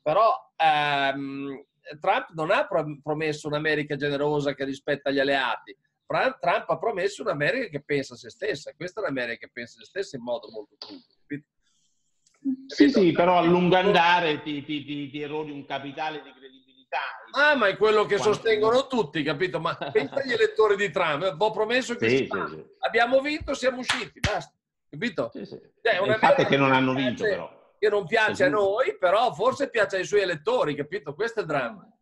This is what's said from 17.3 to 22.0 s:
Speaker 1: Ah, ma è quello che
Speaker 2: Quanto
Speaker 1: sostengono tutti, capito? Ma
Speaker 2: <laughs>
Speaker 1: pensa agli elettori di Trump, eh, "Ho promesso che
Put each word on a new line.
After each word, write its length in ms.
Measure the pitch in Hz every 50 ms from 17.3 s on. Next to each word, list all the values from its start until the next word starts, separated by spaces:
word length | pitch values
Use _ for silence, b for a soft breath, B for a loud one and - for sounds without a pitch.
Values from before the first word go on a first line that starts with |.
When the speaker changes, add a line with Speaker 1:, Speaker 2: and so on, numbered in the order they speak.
| -
Speaker 1:
Ah, 220 | 254 285 302 302
ma 140 | 262 220 196
è 80 | 185
quello 300 | - 196 214 214 214 208
che 100 | - 196
Speaker 2:
Quanto 160 | 196 - 208 208
Speaker 1:
sostengono 520 | - - 226 220 214 214 220 233 254 269
tutti, 360 | - - 240 208 147 - 165 143
capito? 380 | 143 156 143 185 180 170 165
Ma 160 | 160 165 147
Speaker 2:
<laughs> 160 | - 170 143 -
Speaker 1:
pensa 220 | 214 262 269 -
agli 160 | 269 277 262 240
elettori 420 | 226 220 214 214 - 214 214 202
di 140 | 196 202 196
Trump, 320 | 147 190 180 160 151 143 175
eh, 120 | 190 165
"Ho 140 | 151 208 220
promesso 440 | - 196 220 214 240 254 247 - 240
che 120 | -